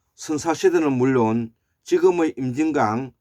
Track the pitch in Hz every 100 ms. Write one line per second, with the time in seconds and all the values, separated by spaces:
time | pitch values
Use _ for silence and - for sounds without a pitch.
0 | _ - - 151 170 156 190 170 151 127
1 | 131 131 110 117 113 _ _ _ - 175
2 | 185 175 160 131 131 123 156 143 107 113
3 | 135 -